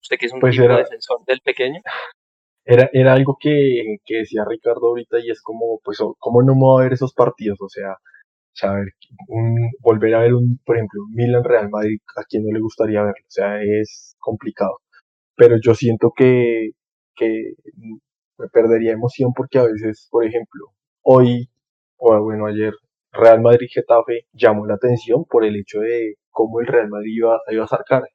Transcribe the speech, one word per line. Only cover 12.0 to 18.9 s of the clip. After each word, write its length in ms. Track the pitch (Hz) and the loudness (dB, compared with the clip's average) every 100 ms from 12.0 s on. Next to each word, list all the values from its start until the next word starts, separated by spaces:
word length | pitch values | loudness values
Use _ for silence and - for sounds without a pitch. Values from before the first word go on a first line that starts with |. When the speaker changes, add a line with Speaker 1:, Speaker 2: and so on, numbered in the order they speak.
| _ - | _ -16
Speaker 2:
¿a 60 | |
quién 200 | - 110 | -8 -6
no 80 | 107 | -4
le 80 | 110 | -4
gustaría 420 | 110 - 110 104 | -6 -4 -4 -2
verlo? 200 | 104 98 | -2 -6
O 100 | _ | _
sea, 300 | - 101 104 | -6 -4 -4
es 540 | 104 107 107 - _ _ | -2 -2 -4 -12 _ _
complicado. 600 | - 110 110 - 95 - _ _ _ _ _ | -10 -8 -10 -6 -6 -6 _ _ _ _ _
Pero 220 | - 120 117 | 4 4 6
yo 140 | 113 | 2
siento 360 | 110 120 110 117 | 0 0 0 -2
que, 560 | - 127 123 120 113 110 _ _ _ _ | 4 4 4 2 -2 -6 _ _ _ _
que 380 | _ 113 110 104 107 - - 113 110 _ _ _ _ | _ -4 -4 -10 -16 -20 -20 -20 -20 _ _ _ _
me 100 | 113 | -2
perdería 420 | 123 113 117 113 | 0 2 2 0